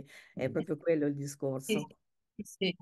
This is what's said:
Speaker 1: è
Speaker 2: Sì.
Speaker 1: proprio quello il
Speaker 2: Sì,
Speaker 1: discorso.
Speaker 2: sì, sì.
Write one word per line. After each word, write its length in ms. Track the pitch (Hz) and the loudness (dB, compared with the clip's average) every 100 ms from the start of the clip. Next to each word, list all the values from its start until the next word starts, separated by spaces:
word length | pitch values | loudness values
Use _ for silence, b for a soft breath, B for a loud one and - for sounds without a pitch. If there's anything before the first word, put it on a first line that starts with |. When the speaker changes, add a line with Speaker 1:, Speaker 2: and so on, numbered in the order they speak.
| 143 B B | -2 B B
Speaker 1:
è 100 | - 131 | -2 0
Speaker 2:
Sì. 40 | |
Speaker 1:
proprio 260 | 156 156 151 | 0 0 -2
quello 300 | - 165 147 | 2 4 4
il 80 | |
Speaker 2:
Sì, 40 | 143 | 0
Speaker 1:
discorso. 680 | 139 139 139 135 135 - 147 - _ _ _ | -4 -4 -2 -2 0 0 0 -10 _ _ _
Speaker 2:
sì, 80 | - | -14
sì. 320 | 208 - 185 - | -14 0 0 0